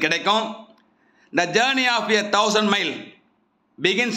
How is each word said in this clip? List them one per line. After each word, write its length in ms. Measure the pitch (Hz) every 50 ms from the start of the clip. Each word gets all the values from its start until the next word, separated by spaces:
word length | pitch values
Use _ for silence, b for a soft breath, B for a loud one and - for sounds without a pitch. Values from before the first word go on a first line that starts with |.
| 156
கிடைக்கும். 400 | 156 170 170 - 196 208 220 220 220 - - - - _ _ b b b b b b b b b b b
The 120 | 147 175 170 -
journey 300 | 214 240 262 269 262 254 247 240
of 80 | 226 214 208 220 208
a 40 | 202 208 -
thousand 320 | 202 214 220 208 214 214 202 202
mile 180 | 202 180 151 120 107 - - - _ _ _ _ _ _ _ _ _ _ _ _ -
begins 360 | 135 180 202 196 247 233 -